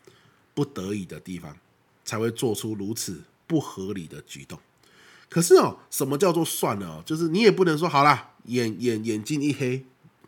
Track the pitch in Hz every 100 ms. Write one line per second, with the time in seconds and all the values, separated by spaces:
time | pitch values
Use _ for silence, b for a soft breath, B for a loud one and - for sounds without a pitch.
0 | b b b b _ - 143 - 92 104
1 | 85 78 - 87 80 73 _ _ _ _
2 | - 110 113 117 123 101 113 107 98 113
3 | - 87 - _ - 165 - - 95 98
4 | 78 71 - 143 139 160 _ _ B B
5 | B B B - 170 370 165 - - -
6 | 135 143 190 170 160 - 151 104 90 78
7 | - 156 170 170 226 175 180 151 170 139
8 | 147 131 - _ - 123 117 110 120 110
9 | 113 107 - 151 143 123 127 131 131 _
10 | _ _